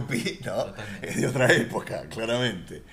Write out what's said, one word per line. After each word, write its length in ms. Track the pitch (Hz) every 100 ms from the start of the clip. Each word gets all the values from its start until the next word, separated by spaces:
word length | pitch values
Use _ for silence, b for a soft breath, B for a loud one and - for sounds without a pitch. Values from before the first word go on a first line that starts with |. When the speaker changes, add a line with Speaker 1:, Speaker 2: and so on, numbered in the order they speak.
Speaker 1:
Lupi, 380 | - 135 190 -
¿no? 200 | - 98
Speaker 2:
totalmente. 440 | 139 104 104 98 -
Speaker 1:
Es 80 | 95
de 60 | -
otra 260 | 127 123
época, 500 | 135 113 101 - 80 69
claramente. 760 | 110 113 120 123 92 82 76 -